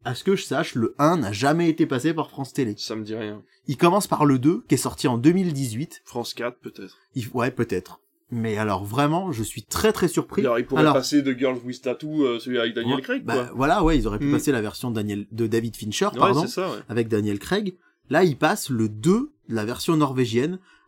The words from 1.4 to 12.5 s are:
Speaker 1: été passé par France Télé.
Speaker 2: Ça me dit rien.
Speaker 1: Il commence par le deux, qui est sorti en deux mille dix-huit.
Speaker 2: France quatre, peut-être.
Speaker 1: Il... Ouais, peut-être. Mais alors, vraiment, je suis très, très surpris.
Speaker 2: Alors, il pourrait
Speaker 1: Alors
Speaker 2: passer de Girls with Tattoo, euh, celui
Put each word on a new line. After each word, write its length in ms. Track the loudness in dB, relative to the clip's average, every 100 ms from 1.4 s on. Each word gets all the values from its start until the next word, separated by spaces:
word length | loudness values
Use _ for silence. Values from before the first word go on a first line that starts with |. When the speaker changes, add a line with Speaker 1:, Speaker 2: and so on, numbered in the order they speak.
| 2 2 2
Speaker 1:
été 180 | 2 2
passé 260 | 2 0
par 140 | -2 -6
France 220 | -8 -8
Télé. 220 | -2 -2 -4
Speaker 2:
Ça 180 | -8 -8
me 80 |
dit 100 | -8
rien. 280 | -8 -8 -10 -16 _ -8
Speaker 1:
Il 100 | 2
commence 280 | 4 4 0
par 180 | 2 4
le 120 | 4
deux, 240 | 2 0 0
qui 60 |
est 40 | 0
sorti 300 | 0 -2 -2
en 80 | 4
deux 140 | 4
mille 200 | 4 0
dix-huit. 500 | -2 -4 -6 -8 -12
Speaker 2:
France 300 | _ -8 -8
quatre, 240 | -6 -8 -8
peut-être. 400 | -16 -16 -18 _ _
Speaker 1:
Il... 120 | -10 -6
Ouais, 180 | -2 -2
peut-être. 500 | -2 -2 -2 -6 -20 _ _ _
Mais 260 | -4 -2 -2
alors, 260 | -2 -2
vraiment, 480 | -2 0 2 2 -2
je 100 | -4
suis 200 | -4 -6
très, 300 | -8 0 2
très 160 | 2 0
surpris. 340 | 0 -2 -2
Speaker 2:
Alors, 160 | 0 0
il 80 | 0
pourrait 140 | 2
Speaker 1:
Alors 120 | 4
Speaker 2:
passer 280 | 4 4 2
de 100 | 2
Girls 260 | 0 0 -2
with 180 | -8 -8
Tattoo, 420 | -6 -6 -4 0
euh, 140 | 2 2
celui 200 | -2